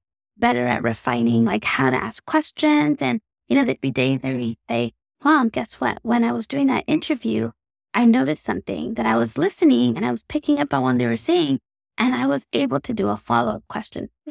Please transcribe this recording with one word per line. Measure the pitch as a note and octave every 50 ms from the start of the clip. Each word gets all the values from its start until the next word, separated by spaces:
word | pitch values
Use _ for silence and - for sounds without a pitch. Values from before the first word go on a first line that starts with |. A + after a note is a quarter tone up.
| _ _ _ _ _ _ _
better | - C#3 - B2 B2 B2
at | B2 A#2 A2+ A#2+
refining, | A#2 A2 - - B2+ A#2+ A#2+ A#2 A#2 A#2 A#2 A#2
like, | F#3+ G3 - -
how | - - - C4 B3+
to | B3+
ask | - - A3+ - - -
questions. | - - D#4 D4+ - - - D#4 D4+ D4+ D4 D4+ D4+ D4 -
And, | C#4 B3+ A#3+ A3 - _ _ _ _
you | - B3
know, | C#4 C4+
there'd | A3+ C3 -
be | - C#3
days | B2 C3+ B2+ C3+ C3+ B2+
where | C3+ C3 C3
you'd | B2 A#2+ A2+ A2+ - _ -
say, | A#2+ A#2 A#2+ A#2 - _ _ _ _ _ -
"Mom, | D4 D#4 C#4+ A#3+ A3
guess | - C4 A3+ - - -
what? | C4 A#3 - -
When | - A3+ A#3 A#3+ A#3
I | A#3
was | A#3+ A#3 G#3+
doing | - C4+ C#4 C#4
that | C4+ B3 - -
interview, | - D4+ E4 - - D4 A#3 - A3+ G#3+ A3 A3+ A#3 - _ _ _ _ _ _ _ -
I | G#3+ A#3+
noticed | A#3 A3+ B3+ C4+ C#4+ D4+ - -
something | - F#3+ F#3 - - - D2+ - - A3+
that | - A3
I | A3 A2+
was | A#2 - - -
listening | C3+ E4 G4+ - - F4+ D4 B3+ A#3+ B3 B3 A2+
and | - A3
I | B3
was | A#3+ A3+ -
picking | - - D4+ - - D4 C#4+
up | D4 - -
on | - -
what | - B3
they | B3 B3
were | A#2 -
saying | - - - F4 F4+ D#3 C#3 C4 - - _ _ _ _ _ _
and | - A3+ B3+ B3+
I | A#3+ C4
was | C#4 C#4 C4+ - _ -
able | C#4+ C#4 A#3 - C4+
to | - - A3+
do | G#3 G3 G#2
a | -
follow-up | - - - A#2+ A#2 A#2+ - G#3+ G#3+ -
question." | - - - - - - - - - _ _ _ D4+